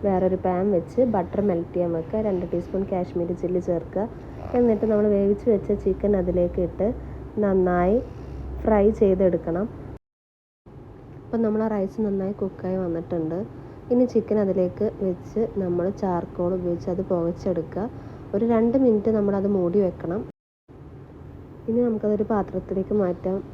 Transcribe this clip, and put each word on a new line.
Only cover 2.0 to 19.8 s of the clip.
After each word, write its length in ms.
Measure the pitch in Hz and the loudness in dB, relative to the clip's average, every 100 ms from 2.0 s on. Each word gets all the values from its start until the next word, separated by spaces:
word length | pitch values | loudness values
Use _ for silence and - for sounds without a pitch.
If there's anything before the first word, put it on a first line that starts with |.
| 165 220 214 | -2 -2 0
രണ്ട് 160 | 185 175 | -2 -2
ടീസ്പൂൺ 300 | 175 175 190 196 | -4 -4 -4 -2
കാശ്മീരി 420 | 190 180 175 170 175 | -2 -2 -2 -2 -2
ചില്ലി 200 | 175 180 180 | -2 -2 0
ചേർക്കുക. 380 | 170 - 185 226 - - - - 247 | -2 -2 -4 -4 -8 -14 -12 -2 2
എന്നിട്ട് 280 | 240 208 220 | 4 4 2
നമ്മൾ 140 | 208 208 202 | 4 4 4
വേവിച്ച് 320 | 202 202 - | 4 2 2
വെച്ച 180 | 202 - 202 208 | 2 2 0 0
ചിക്കൻ 260 | 190 202 202 | 0 2 2
അതിലേക്ക് 380 | 175 180 175 180 175 | 2 2 2 0 -2
ഇട്ട് 220 | - 202 247 - - - - 208 | 0 -2 -2 -8 -12 -8 -2 2
നന്നായി 520 | 190 185 175 180 226 - - - - - - - | 4 4 4 4 2 -2 -12 -12 -10 -10 -4 2
ഫ്രൈ 200 | 214 202 220 | 6 6 6
ചെയ്തെടുക്കണം. 640 | 202 185 190 175 - 165 214 - - - _ _ _ _ _ _ - - - - - - | 4 6 4 2 -2 -2 -4 -6 -14 -16 _ _ _ _ _ _ -20 -20 -20 -20 -18 -18
അപ്പം 220 | - 233 226 | -6 0 0
നമ്മൾ 160 | 214 220 | 2 0
ആ 20 | |
റൈസ് 280 | 214 196 - 214 | 0 -2 -2 0
നന്നായി 280 | 196 190 202 | 0 -2 -2
കുക്കായി 360 | 196 - 185 185 | -6 -4 -4 -2
വന്നിട്ടുണ്ട്. 560 | 185 165 170 175 160 170 226 - - - - | -2 -4 -4 -2 -2 -4 -6 -10 -16 -16 0
ഇനി 120 | 247 247 | 4 4
ചിക്കൻ 260 | 233 - 214 | 4 2 2
അതിലേക്ക് 440 | 196 190 180 175 208 - 190 | 2 2 0 0 -4 -2 -4
വെച്ച് 360 | 170 - - 220 202 | -4 -6 -4 -2 -2
നമ്മൾ 240 | 185 175 175 202 | -2 0 0 -2
ചാർക്കോൾ 500 | 196 175 170 - 180 185 | -2 -2 -4 -4 -2 0
ഉപയോഗിച്ച് 320 | 180 170 - | -2 -2 -2
അത് 80 | 185 185 | -4 0
പുകച്ചെടുക്കുക. 760 | 180 170 175 202 170 156 - 190 - - - - | 0 0 -2 -2 -2 -2 -6 -6 -8 -14 -16 -4
ഒരു 120 | 202 233 | -2 2
രണ്ട് 260 | 233 233 269 | 4 4 6
മിനിറ്റ് 280 | 262 214 202 220 | 6 4 4 2
നമ്മളത് 320 | 202 196 196 202 | 2 2 2 2
മൂടി 240 | 175 190 | 4 4